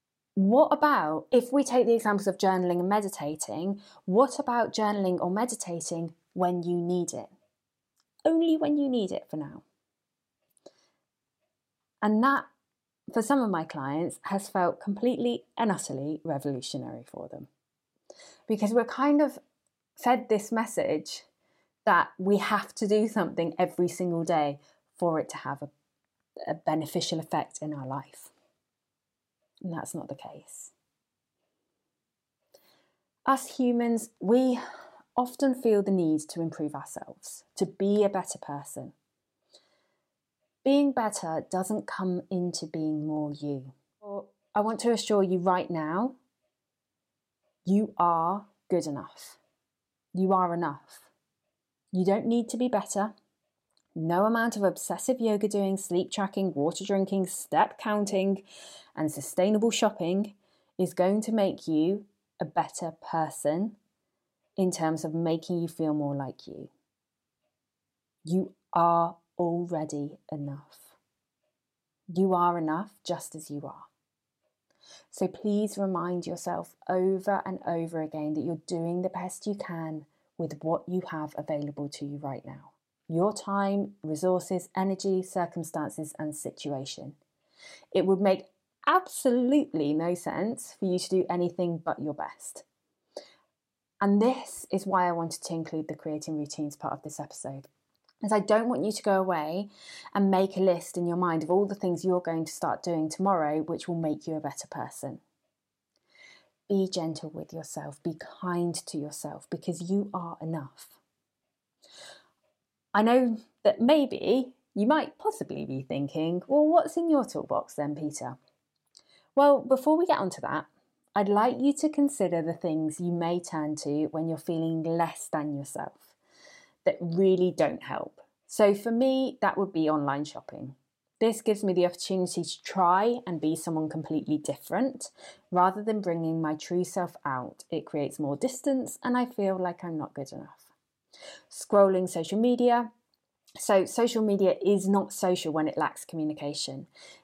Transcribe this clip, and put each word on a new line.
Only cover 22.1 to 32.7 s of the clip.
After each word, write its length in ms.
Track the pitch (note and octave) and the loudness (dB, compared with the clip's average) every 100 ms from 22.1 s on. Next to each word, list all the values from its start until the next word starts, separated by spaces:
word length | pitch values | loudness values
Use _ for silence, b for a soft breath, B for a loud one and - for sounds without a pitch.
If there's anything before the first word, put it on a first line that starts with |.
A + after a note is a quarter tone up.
| - | -2
we 200 | F#3+ G3+ | 2 2
have 360 | - G#3 - - | 2 -2 -2 -4
to 120 | G#3 | 2
do 200 | G#3+ A3 | 2 2
something 460 | A3 E3+ C#3 E3 - | 0 -2 0 -2 0
every 300 | F3+ F3 F3+ | -2 2 -2
single 360 | - F3+ E3+ | 0 -2 -2
day 360 | D#3+ E3 D3 C#3+ b b b - | 0 2 0 -4 b b b -2
for 240 | F3 D#3+ | 0 0
it 80 | - | -2
to 80 | - | -6
have 240 | C3+ C#3 | -8 -8
a, 80 | C#3+ _ _ _ _ _ _ - - | -10 _ _ _ _ _ _ -12 -8
a 60 | |
beneficial 680 | D#3 - D#3 D#3 F3+ - E3 | -4 -2 -2 -2 -4 -2 -4
effect 400 | D#3+ E3 - - | -4 -4 -4 -8
in 120 | D3+ | -8
our 120 | D3 C3 | -8 -6
life. 440 | C#3 - - - _ _ _ _ _ _ _ _ _ _ _ _ _ | -8 -10 -20 -20 _ _ _ _ _ _ _ _ _ _ _ _ _
And 100 | F#3+ | -8
that's 200 | E3 - | -8 -8
not 140 | E3 - | -10 -10
the 80 | - | -12
case. 560 | - - - - - _ _ _ _ _ _ _ _ _ _ _ _ _ _ _ _ _ _ b b | -14 -20 -20 -20 -20 _ _ _ _ _ _ _ _ _ _ _ _ _ _ _ _ _ _ b b